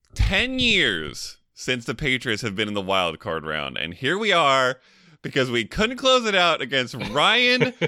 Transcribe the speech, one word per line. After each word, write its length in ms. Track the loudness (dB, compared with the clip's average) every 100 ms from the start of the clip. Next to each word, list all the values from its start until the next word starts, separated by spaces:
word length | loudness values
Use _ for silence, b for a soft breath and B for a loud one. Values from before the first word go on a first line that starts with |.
| _
Ten 440 | 0 2 2 0 0
years 800 | 2 4 2 0 -4 -10 -14 -16 _
since 300 | -10 -4 -4
the 100 | -4
Patriots 480 | -4 -2 -2 -2 -4
have 140 | -2 -2
been 120 | -2
in 60 |
the 60 | -2
wild 380 | 0 0 0 -2
card 280 | -6 -6 -4
round, 300 | -6 -6 -6
and 180 | -8
here 240 | -4 -4 -2
we 140 | 2
are 480 | 2 4 4 2 -2 b b b b
because 280 | -4 0 0
we 140 | 0
couldn't 320 | -2 -2 -2 0
close 280 | 2 2
it 100 | 2
out 280 | 2 2 2
against 320 | 0 -2 -2
Ryan, 800 | -4 -4 2 2 4 2 2 0 -2